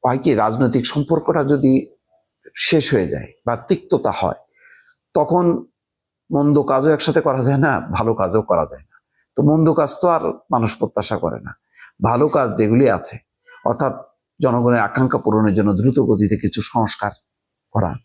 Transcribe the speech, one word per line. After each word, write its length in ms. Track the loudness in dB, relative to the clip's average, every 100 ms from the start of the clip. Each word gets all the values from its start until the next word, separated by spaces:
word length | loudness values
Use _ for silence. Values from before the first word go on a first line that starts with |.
হয় 140 | -2 -2
কি, 80 | 0
রাজনৈতিক 500 | 2 0 0 0 0 -2
সম্পর্কটা 500 | -4 -2 -2 0 -2 2
যদি 200 | 2 4 2 0 _ _ _ _ _ -18 -4 0
শেষ 180 | 2 2
হয়ে 140 | 0 -2
যায় 140 | -6 -10 _
বা 100 | -6 -6 -2
তিক্ততা 440 | -4 -2 -2 -2 -2
হয়, 200 | -4 -6 _ _ -20 -20 _ _ _
তখন 300 | -2 0 2 2 -2 -6 _ _ _ _ _ _
মন্দ 260 | 0 2 2 2
কাজও 200 | 0 2 0
একসাথে 240 | 2 0
করা 220 | 0 0
যায় 180 | 0 2 2
না, 60 | 0 -4 -4
ভালো 160 | -2
কাজও 280 | -2 0 -2 0
করা 140 | -2 -2
যায় 140 | -8 -20
না। 60 | _ _ _ _ -2
তো 40 |
মন্দ 240 | 2 4 2 2
কাজ 120 | 0 0
তো 60 | 0 0
আর 60 | -2 -8 _
মানুষ 160 | -2 -2 -2
প্রত্যাশা 360 | -4 -4 -4 -4
করে 140 | -6 -8 -14
না। 60 | -18 _ _ -20 _ -2
ভালো 180 | 2 2
কাজ 200 | 0 -2 0
যেগুলি 280 | 2 4 4 2
আছে, 200 | -4 -8 _ _ _ -8
অর্থাৎ 280 | -6 -2 -4 -4 -16 _ _ _
জনগণের 420 | -2 0 2 2 0
আকাঙ্ক্ষা 300 | 0 0 0
পূরণের 300 | 0 2 2 2
জন্য 120 | 0 2
দ্রুত 200 | 2 2 0
গতিতে 280 | 2 2 0
কিছু 180 | -2 -2 -2
সংস্কার 400 | -2 -2 -2 -6 -8 _ _ _ _ _
করা 160 | -4 -4 -6